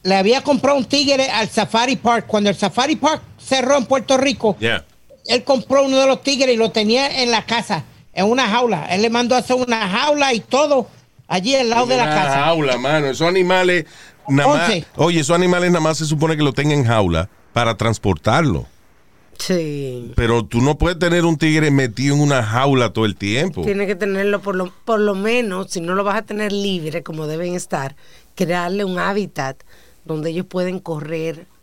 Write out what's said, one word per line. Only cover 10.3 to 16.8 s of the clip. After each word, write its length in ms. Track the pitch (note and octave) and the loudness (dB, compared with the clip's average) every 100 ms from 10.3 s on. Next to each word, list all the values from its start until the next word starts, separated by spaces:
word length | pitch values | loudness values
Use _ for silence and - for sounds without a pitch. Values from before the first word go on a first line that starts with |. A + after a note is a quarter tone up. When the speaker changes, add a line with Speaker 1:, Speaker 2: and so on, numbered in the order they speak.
Speaker 1:
y 60 | C4 | 0
todo 460 | - B3+ D4 C#4 - - _ _ - | 0 0 2 2 -2 -14 _ _ -6
allí 280 | F3+ G3 C4+ | -4 0 0
al 140 | A#3+ | 2
lado 160 | A#3 B3 | 0 2
de 120 | B3+ | 0
la 60 | |
Speaker 2:
Una 120 | A3+ D3+ | 2 0
Speaker 1:
casa. 280 | C#3+ C#3 D3+ | 2 2 2
Speaker 2:
jaula, 320 | E3 C#3+ A#2+ | 2 0 0
mano. 300 | C3+ D3+ C#3 | 0 0 0
Esos 200 | B2 E3 | 0 0
animales, 580 | F#3+ F3+ F#3 F3+ F3 D#3 - - _ - | 2 2 2 2 0 -2 -18 -20 _ 0
nada 220 | C#3 D3 | 2 4
más, 160 | D4 F3 | 2 0
Speaker 1:
Once. 160 | F#3+ - - | -2 -6 -2
Speaker 2:
oye, 240 | D#3+ E3+ | 2 2
esos 140 | C#3+ E3+ | 2 2
animales 340 | F3+ F3 F3 | 4 2 2
nada 100 | F3 | 2
más 160 | D#3 D#3 | 2 0
se 80 | D#3 | -2
supone 300 | D#3 D#3+ D#3 | 0 0 2
que 80 | |
lo 100 | C#3+ | 0
tengan 260 | B2+ D3 | 0 0
en 60 | D3 | 2